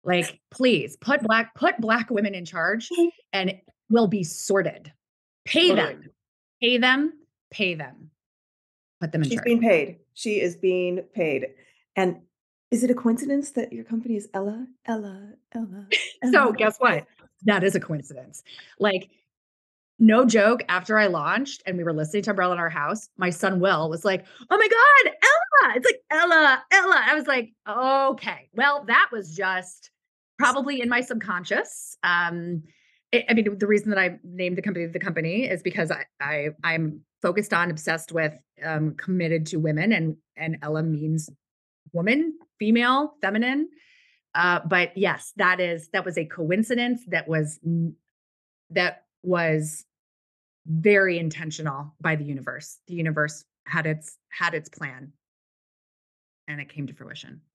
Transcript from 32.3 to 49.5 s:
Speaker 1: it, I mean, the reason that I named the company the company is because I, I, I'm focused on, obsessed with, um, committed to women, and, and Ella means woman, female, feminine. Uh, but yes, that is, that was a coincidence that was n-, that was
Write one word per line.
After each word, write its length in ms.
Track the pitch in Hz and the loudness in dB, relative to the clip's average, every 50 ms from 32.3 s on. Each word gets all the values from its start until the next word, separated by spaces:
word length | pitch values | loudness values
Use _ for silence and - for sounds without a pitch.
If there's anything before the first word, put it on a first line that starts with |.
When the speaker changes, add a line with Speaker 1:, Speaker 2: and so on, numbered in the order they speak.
| 170 170 170 175 175 160 156 _ _ _ _ _ _ _ _ _ | -4 -6 -6 -6 -8 -8 -10 _ _ _ _ _ _ _ _ _
Speaker 1:
it, 140 | - 240 - - | -2 0 2 2
I 40 | 233 | 2
mean, 240 | 226 208 208 202 | 2 2 0 -2
the 100 | 190 208 | -2 0
reason 220 | 202 214 208 208 214 | 2 2 2 2 0
that 80 | 202 | 0
I 220 | 190 185 180 180 - - | 0 0 -2 -4 -8 -18
named 340 | 180 175 180 185 180 180 | -16 -8 -6 -4 -4 -4
the 40 | 185 | -4
company 240 | 170 208 185 170 170 | -4 -4 -4 -4 -6
the 140 | 165 170 180 | -6 -8 -6
company 460 | - 190 165 165 160 165 180 220 262 | -6 -4 -4 -2 -4 -2 -2 -2 -2
is 160 | - 190 165 - | -2 -4 -4 -4
because 280 | 180 - - 170 160 | -6 -2 -2 -2 -2
I, 140 | 165 - 147 _ _ _ | -4 -6 -8 _ _ _
I, 280 | 139 143 151 147 143 151 151 _ - | -6 -6 -4 -4 -4 -6 -8 _ -4
I'm 380 | 170 160 160 160 151 151 - _ _ _ _ | -2 -2 -2 -2 -4 -6 -10 _ _ _ _
focused 320 | - 180 180 208 208 - 196 | -4 -2 0 0 -2 0 0
on, 180 | 170 170 175 | 0 0 0
obsessed 400 | 165 156 - 185 165 165 - - | -2 -4 -4 -4 -4 -4 -6 -4
with, 220 | 165 165 160 151 156 - _ _ _ _ - | -2 -2 -2 -2 -4 -8 _ _ _ _ -8
um, 300 | 160 156 151 156 156 147 | -6 -2 -2 -2 -2 -4
committed 520 | - - - 185 180 170 160 165 165 160 | -6 -6 -4 -2 -2 0 0 0 -2 -2
to 100 | 156 - | -4 -4
women, 340 | 156 156 160 151 156 180 220 | -2 -2 0 0 0 2 2
and, 260 | 226 175 165 160 156 _ _ _ _ | 2 2 0 -2 -4 _ _ _ _
and 220 | - 156 160 160 147 | -8 -8 -8 -6 -6
Ella 220 | 147 147 156 156 160 | -6 -4 -4 -2 -2
means 460 | 160 156 147 156 156 160 160 156 - - _ _ _ _ _ _ _ _ _ _ - - | -2 -2 -2 -2 -4 -4 -4 -6 -10 -18 _ _ _ _ _ _ _ _ _ _ -10 -6
woman, 440 | 170 175 214 254 294 330 330 311 - - _ _ _ | -4 0 0 0 0 0 -4 -6 -10 -20 _ _ _
female, 540 | 214 214 226 233 240 247 262 277 302 294 _ _ | 0 2 2 4 4 2 2 2 0 -4 _ _
feminine. 480 | - 190 202 220 233 254 262 285 320 349 _ _ _ _ _ _ _ _ _ _ _ _ - | -4 -2 -2 -2 -2 -2 -2 -2 -4 -6 _ _ _ _ _ _ _ _ _ _ _ _ -2
Uh, 240 | 156 175 180 175 165 156 | 0 2 2 2 0 0
but 320 | 165 190 180 175 175 - | 0 0 0 0 0 -2
yes, 380 | 190 208 180 143 - - - - | -2 -2 -2 -2 -4 -10 -16 -4
that 220 | 208 196 180 180 180 | 0 2 2 2 2
is, 300 | 180 175 170 165 160 _ - | 0 -2 -4 -6 -8 _ -6
that 120 | 190 180 | -6 -4
was 120 | 185 165 | -4 -6
a 80 | 180 160 | -6 -6
coincidence 760 | 160 - - 165 156 180 208 220 226 254 240 240 247 247 240 - | -8 -8 -6 -4 -2 0 0 0 -2 -2 -2 -2 -2 -4 -6 -6
that 200 | - 180 165 151 | -6 -6 -6 -4
was 320 | 156 160 160 156 147 - - - | -2 -2 -2 -2 -4 -8 -8 -4
n-, 300 | 165 170 165 165 170 - _ _ _ _ _ _ _ _ _ _ _ _ _ _ _ | -2 -2 -2 -2 -4 -6 _ _ _ _ _ _ _ _ _ _ _ _ _ _ _
that 360 | 165 185 180 170 - - _ _ _ _ - | -2 0 0 0 -4 -8 _ _ _ _ -4
was 600 | 180 180 175 170 160 | -2 -2 0 0 0